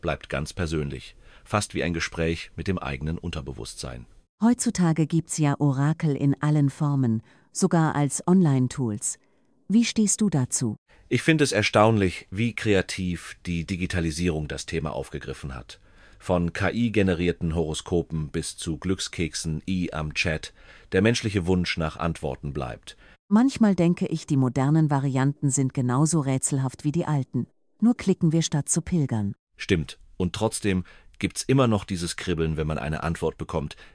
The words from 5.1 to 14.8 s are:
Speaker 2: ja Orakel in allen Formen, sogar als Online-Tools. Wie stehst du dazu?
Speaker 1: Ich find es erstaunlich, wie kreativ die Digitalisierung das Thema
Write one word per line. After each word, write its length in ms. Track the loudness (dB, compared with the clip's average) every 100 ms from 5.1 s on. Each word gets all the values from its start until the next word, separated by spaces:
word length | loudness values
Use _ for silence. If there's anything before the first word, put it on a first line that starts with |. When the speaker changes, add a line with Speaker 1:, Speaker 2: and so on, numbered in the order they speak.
| 0 -2 0
Speaker 2:
ja 180 | 0 2
Orakel 560 | 2 2 0 0 0 2
in 260 | 2 2
allen 280 | 2 2 2
Formen, 520 | 2 0 2 2 0 -4 _ _
sogar 440 | -2 2 4 2 2
als 300 | 0 0 4
Online-Tools. 920 | 4 6 4 2 -2 -4 -4 -6 -8 _ _ _ _ 0
Wie 180 | 2 2
stehst 360 | 2 0 2
du 80 | 0
dazu? 480 | 0 0 -2 -2 -4 _ _ -2
Speaker 1:
Ich 120 | 0
find 200 | 2 4
es 100 | 4
erstaunlich, 760 | 2 2 6 6 6 2 -2 -8
wie 220 | -4 -4 -2
kreativ 800 | 2 2 2 -2 -4 -4 -8 -12 -4
die 200 | -4 -2
Digitalisierung 840 | -4 -2 -2 -2 0 0 0 -4
das 180 | -8 -6
Thema 280 | -4